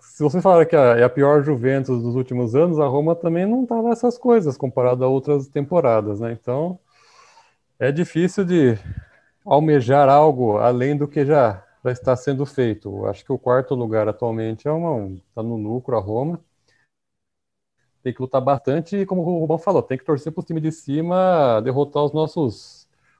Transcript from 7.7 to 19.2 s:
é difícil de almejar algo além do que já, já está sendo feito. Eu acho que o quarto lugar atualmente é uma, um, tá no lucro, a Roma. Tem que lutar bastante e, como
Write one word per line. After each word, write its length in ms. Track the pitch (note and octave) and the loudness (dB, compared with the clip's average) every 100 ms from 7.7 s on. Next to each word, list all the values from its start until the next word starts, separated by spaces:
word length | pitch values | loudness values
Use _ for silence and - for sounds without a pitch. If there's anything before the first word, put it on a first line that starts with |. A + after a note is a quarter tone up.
| - | -6
é 140 | B2 | -2
difícil 520 | D3 F3 D#3+ F3 G3 | -2 -2 -2 -2 0
de 320 | F#3 F3+ C3 A2 - - - _ _ _ | 0 4 4 2 -4 -16 -18 _ _ _
almejar 640 | - C#3 D#3 D3 A2+ C#3 C3+ | 0 2 4 2 4 4 6
algo 500 | C#3+ D#3 C3 A#2+ G#2 | 6 4 2 0 2
além 380 | A#2 B2 C3 D3 | 2 2 0 -2
do 120 | C#3+ | -4
que 160 | D3+ | -2
já, 400 | C#3 D3+ A#2 F#2 - _ | 0 2 2 0 -12 _
já 60 | B2+ | -6
está 240 | B2 - | -4 -2
sendo 300 | B2+ - C3+ | -2 -2 -6
feito. 440 | C#3 - B2 G#2+ G2+ | -4 -2 -2 -2 -8
Eu 180 | G2 G#2 | -8 -8
acho 180 | G2 | -8
que 80 | - | -8
o 60 | C3 | -4
quarto 360 | - B2+ C3 | 0 0 0
lugar 320 | C3 A#2 A2 G#2+ | -4 -4 -2 -2
atualmente 640 | G#2 A#2+ A2+ A2 A2 C#3+ | -2 -4 -4 -6 -6 -6
é 20 | |
uma, 220 | D#3 E3+ | -4 -4
um, 260 | C3 G2 F#2+ _ | -6 -6 -12 _
tá 80 | - | -10
no 140 | A2+ A#2 | -8 -6
lucro, 400 | G#2+ B2 B2 A#2 | -6 -8 -4 -4
a 40 | |
Roma. 380 | G2 A2 C#3+ E3+ _ _ _ _ _ _ _ _ _ _ _ _ _ _ _ _ | -4 -4 -6 -8 _ _ _ _ _ _ _ _ _ _ _ _ _ _ _ _
Tem 120 | B2+ | -8
que 60 | A#2+ | -8
lutar 180 | C3 C3+ | -4 -2
bastante 560 | B2+ C3+ - D3 D#3+ G3+ | 0 -2 0 -4 -2 -6
e, 100 | F#3+ | -4
como 160 | F3+ | -4